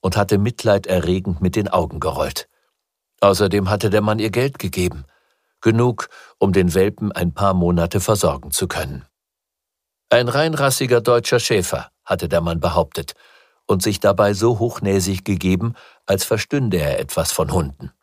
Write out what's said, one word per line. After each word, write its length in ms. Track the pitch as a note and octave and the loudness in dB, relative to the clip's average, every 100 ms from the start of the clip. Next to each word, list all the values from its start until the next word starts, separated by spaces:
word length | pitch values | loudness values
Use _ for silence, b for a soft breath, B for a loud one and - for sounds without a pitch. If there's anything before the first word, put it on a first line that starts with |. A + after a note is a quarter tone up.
und 160 | F#2+ G2 | 0 0
hatte 200 | G2+ G2+ | 2 2
mitleiderregend 1000 | G#2+ - A#2 G2+ - F#2 E2 F#2 F#2+ E2 | 0 0 2 2 2 -2 0 -2 -2 -2
mit 160 | F#2 G2 | 0 0
den 140 | G2+ | 0
Augen 320 | F#2 D#2+ D#2+ | 0 -2 -4
gerollt. 480 | D#2 D#2 D2+ - - _ _ _ _ _ _ _ | -6 -4 -4 -6 -12 _ _ _ _ _ _ _
Außerdem 480 | G2+ F#2+ G2+ G2+ F#2+ | 2 4 2 2 0
hatte 200 | G#2 G#2+ | 0 2
der 120 | G#2 | 2
Mann 180 | G#2+ G#2+ | 0 0
ihr 120 | G#2+ | -2
Geld 280 | G#2 C3+ C3+ | 0 -2 -2
gegeben. 460 | G2+ - F2+ D2+ C2+ _ _ _ _ _ | -6 -2 -2 -4 -16 _ _ _ _ _
Genug, 480 | A2 A2+ B2 A2+ - B B B | 2 4 2 0 -10 B B B
um 120 | G2 | 0
den 220 | F#2+ F2+ | 2 2
Welpen 400 | E2+ G2 - G#2+ | 2 0 0 -6
ein 200 | - F2 | -2 -4
paar 200 | D#2 G2 | 0 0
Monate 480 | F#2 F2 F2 E2+ G2+ | 2 2 2 0 -2
versorgen 500 | F#2 G#2 E2+ C#2 - | 0 2 2 -2 -6
zu 160 | - F2+ | -6 -4
können. 380 | - - C#2 - _ _ _ _ _ _ _ _ _ _ | -6 -8 -10 -16 _ _ _ _ _ _ _ _ _ _
„Ein 180 | A#2+ A#2+ | 2 2
reinrassiger 720 | C#3 D#3+ D3+ C#3 C3 C3 A#2+ | 0 0 0 0 0 2 2
deutscher 400 | A2 A#2+ A2+ B2 | 4 2 2 0
Schäfer“, 500 | - G#2+ F2 - - _ | 2 0 0 -6 -8 _
hatte 240 | - F#2+ F2 | -6 -4 0
der 140 | E2+ | -2
Mann 180 | E2 E2 | 0 -2
behauptet 540 | E2+ E2+ D#2+ - D2+ - b b b b - | 0 0 -2 -4 -10 -14 b b b b -2
und 160 | G2 | 0
sich 200 | G#2+ G2 | 0 2
dabei 320 | G2+ G2 G#2 | 2 4 2
so 260 | G2+ A2+ A2+ | 4 2 2
hochnäsig 640 | A#2 - G2+ G2 F#2 F#2 | -2 -2 0 0 0 -4
gegeben, 520 | - F#2+ F#2 F#2 A#2 A#2+ B B - | -2 -2 2 0 0 -6 B B -2
als 200 | G2 - | -2 0
verstünde 560 | A2+ - C#3+ A#2+ F#2 | -2 0 -2 0 0
er 180 | D2 C2+ | 0 -4
etwas 320 | C#2 - D#2+ | -4 -4 -4
von 220 | - D2+ | -2 0
Hunden. 400 | F2 C#2+ - - _ | 0 -2 -8 -16 _